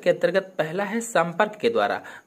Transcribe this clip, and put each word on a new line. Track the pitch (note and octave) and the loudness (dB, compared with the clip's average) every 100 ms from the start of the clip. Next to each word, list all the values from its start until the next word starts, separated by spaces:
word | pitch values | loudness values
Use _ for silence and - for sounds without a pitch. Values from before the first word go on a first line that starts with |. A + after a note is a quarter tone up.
के | F3 | 0
अंतर्गत | E3 E3+ F#3 F#3+ - | 2 2 0 -2 -4
पहला | D#3 F3+ | -4 -2
है | G3+ A#3 | -4 -4
संपर्क | A3+ - F3+ E3 G#3+ - | -2 0 0 0 -2 0
के | A#2+ | 0
द्वारा, | A2+ G#2 G2 - - | 2 0 0 -6 -16